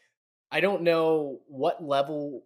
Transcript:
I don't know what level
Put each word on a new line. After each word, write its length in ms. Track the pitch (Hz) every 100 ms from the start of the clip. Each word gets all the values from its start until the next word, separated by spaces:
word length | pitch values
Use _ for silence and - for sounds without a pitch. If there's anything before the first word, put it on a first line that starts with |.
| _ _ _ _ -
I 80 | 156
don't 200 | 185 185
know 600 | 170 165 160 160 143 127 -
what 360 | 135 151 -
level 600 | 156 139 143 151 143 123